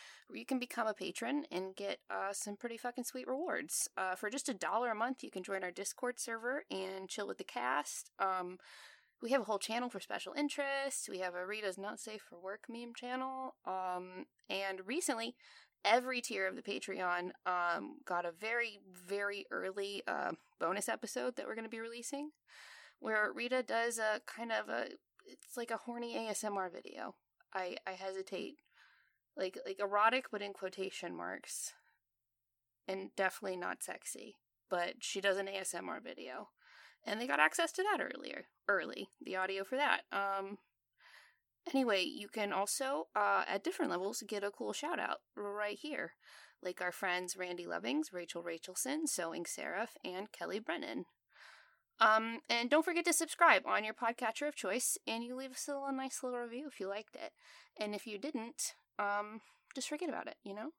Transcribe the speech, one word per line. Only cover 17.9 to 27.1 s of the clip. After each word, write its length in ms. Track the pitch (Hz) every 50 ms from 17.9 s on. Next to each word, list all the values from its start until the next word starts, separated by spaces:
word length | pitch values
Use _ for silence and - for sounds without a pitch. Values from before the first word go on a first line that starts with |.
| - - -
got 200 | - 180 175 175
a 60 | 175
very, 480 | 165 170 208 220 233 240 233 226 208 196 190 190
very 580 | 185 180 180 175 196 202 202 202 202 202 190 -
early, 540 | - 185 180 190 190 202 196 202 202 196 -
uh, 240 | - - - 143 - - - - _ _ -
bonus 280 | 170 165 185 202 - -
episode 460 | 220 220 - 214 - 247 247 254 240
that 140 | - 202 -
we're 80 | 220
gonna 120 | 226 226 220
be 120 | 220 226
releasing, 500 | 226 226 233 240 233 - - 277 294 302 - _ _ - - - - - - - - - - -
where 320 | - 214 220 214 214 - -
Rita 320 | - 233 240 254 254 247
does 340 | - 220 226 233 240 233 226
a 220 | 220 214 214 214 -
kind 260 | - - 226 233 233 226
of 160 | 214 214 214
a, 220 | 226 - - - - - _ _ _ - -
it's 300 | - - - - - -
like 140 | 247 233 240
a 80 | 233 220
horny 400 | - 240 240 240 240 233 233 220
A 100 | 226 220
S 160 | 208 - 220
M 140 | 214 202 196
R 100 | 185 180
video. 460 | 170 - - - - - - -